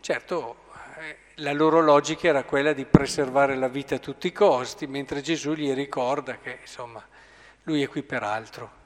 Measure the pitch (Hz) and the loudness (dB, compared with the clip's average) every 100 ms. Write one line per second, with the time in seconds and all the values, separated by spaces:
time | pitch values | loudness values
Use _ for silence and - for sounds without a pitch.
0 | - 143 - 175 117 120 - - - - | -4 -6 -4 -8 -8 -14 -20 -20 -20 -16
1 | 156 - _ - 147 143 156 160 156 143 | -16 -16 _ -10 -4 2 4 6 8 6
2 | 143 160 175 143 123 143 147 139 131 147 | 4 0 2 2 2 0 2 0 4 4
3 | 135 - 135 131 139 131 131 131 139 135 | 4 -2 0 2 2 2 -2 -4 -6 -6
4 | - 135 185 - 208 131 127 - 151 135 | -6 -6 -6 4 4 4 0 -8 -8 -8
5 | 135 143 139 165 143 156 147 135 139 - | -6 -8 -4 -4 -2 -2 -2 -2 -4 -2
6 | 123 143 131 113 - 127 - - 120 113 | -2 -2 -4 -10 -12 -14 -16 -16 -14 -14
7 | - - - - - _ - 151 139 - | -20 -20 -20 -20 -20 _ -4 -2 -2 -4
8 | 135 131 107 107 113 - 117 - | -6 -6 -4 -6 -8 -16 -18 -18